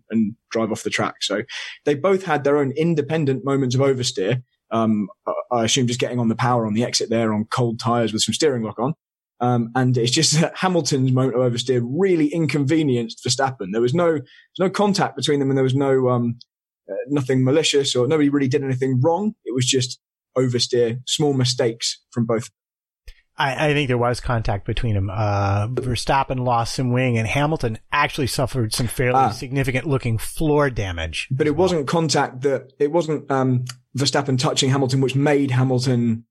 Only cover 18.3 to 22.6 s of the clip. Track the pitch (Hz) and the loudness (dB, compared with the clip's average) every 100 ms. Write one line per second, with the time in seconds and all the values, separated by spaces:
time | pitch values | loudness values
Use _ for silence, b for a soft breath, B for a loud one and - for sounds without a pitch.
18.3 | 143 139 143 135 127 135 127 151 170 214 | 2 0 0 -2 -2 0 2 2 2 -2
19.3 | - - 123 127 131 127 - _ _ _ | -6 -6 -4 0 0 -2 -8 _ _ _
20.3 | - 131 120 - 123 117 123 - - 151 | -2 0 0 0 2 0 -2 -6 -2 0
21.3 | 135 127 - 123 113 - - _ - 113 | 2 0 0 -2 -2 -8 -8 _ -4 0
22.3 | 110 - _ | -2 -4 _